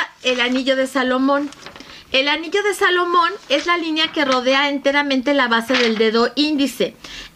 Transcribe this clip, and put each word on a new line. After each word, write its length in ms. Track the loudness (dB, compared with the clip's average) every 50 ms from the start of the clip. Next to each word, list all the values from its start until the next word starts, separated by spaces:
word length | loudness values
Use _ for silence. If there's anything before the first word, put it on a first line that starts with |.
| 0 -4 -10 -6
el 180 | -4 -2 -2 0
anillo 340 | 0 0 -2 -2 0 0 0
de 100 | 0 0
Salomón. 640 | -2 -2 -2 0 0 0 0 2 2 2 0 0 -4 -10 -14 -20 -20 -20 -20 -20 -20 -20 -20 -12 -2
El 180 | -2 0 0 0
anillo 340 | -2 -2 -4 -4 -4 -2
de 120 | 0 -2 -2
Salomón 560 | 0 0 2 2 2 0 2 2 2 2 2 -2 -6 -4 -2
es 180 | -2 -2 0
la 100 | 0 -2
línea 340 | -2 -2 -2 -2 -2 -2 -2
que 120 | 0 -2 0
rodea 440 | 2 0 0 2 2 2 2 2 0
enteramente 640 | -2 0 0 2 2 2 0 2 0 0 0 2 2
la 120 | 2 2 2
base 260 | 2 0 0 0 0
del 220 | 2 2 0 2
dedo 360 | 2 2 2 4 2 0 2 0
índice. 600 | 0 0 0 2 0 0 -2 0 -2 -4 -4 -4 -12 -20 -18 -16 -18 -18 -6 -2